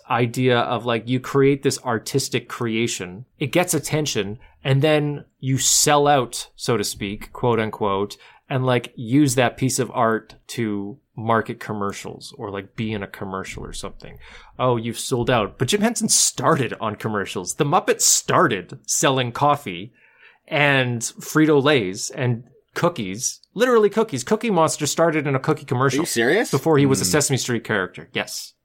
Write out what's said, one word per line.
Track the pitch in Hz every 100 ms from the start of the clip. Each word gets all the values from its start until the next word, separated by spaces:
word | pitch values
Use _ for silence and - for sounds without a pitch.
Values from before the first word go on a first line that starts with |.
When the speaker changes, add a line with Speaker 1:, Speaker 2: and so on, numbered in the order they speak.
| -
Speaker 1:
idea | 120 123 127 127 120
of, | - 117 120
like, | 117 113
you | 127
create | - 139 135 139
this | 139 131
artistic | 127 113 - 104 - 120 -
creation. | - 117 110 117 - 90 92 131 -
It | 135
gets | 165 180
attention, | 151 - 151 147 113 101 110 - _
and | 143 135
then | 156 151 147 143 - _
you | 131 131
sell | - - 151 147 143
out, | 143 117 - - -
so | - 113
to | 101
speak, | - 101 104 -
quote | - 123 113
unquote, | 110 - 104 98 101 - - _ -
and, | 135 127
like, | 123 - -
use | 113 139 143 123
that | 120 -
piece | 131 135
of | 120
art | - 113 110 - - -
to | - 110 101 101 123 _ -
market | 110 113 107 120
commercials | - 107 101 95 90 - - -
or, | 107
like, | 98 98 -
be | 110
in | 107
a | 98
commercial | - 98 95 92 - -
or |
something. | - 98 - - - - - - -
Oh, | 127 120
you've | 117 110
sold | - 123 120
out. | 123 101 -
But | 123
Jim | 208
Henson | 220 240 220
started | - - - 139 156 113 98
on | 110 107
commercials. | 113 107 95 101 92 -
The | -
Muppets | 185 202 -
started | - - - 135 175 98 - - -
selling | - 156 131 123
coffee | - 143 143 104 87 104 _ _ _ - _ -
and | 151 147 135 127 120
Frito-Lays | - - - 156 156 147 135 143 92 98 -
and | - 123 117 - _ _ -
cookies, | 165 170 95 98 - - _
literally | 185 254 233 202
cookies. | 208 220 127
Cookie | - 220 233
Monster | 175 156 - 147
started | - 165 156 143
in | 139
a |
cookie | - 151
commercial. | 139 123 135 135
Speaker 2:
Are |
you | 170
serious? | 117 117 202 -
Speaker 1:
Before | 165 160 147
he | 139
was | 135
a | -
Speaker 3:
Mm. |
Speaker 1:
Sesame | 156 139 131
Street | - 117
character. | - 107 90 - 80
Yes. | 107 101 - - _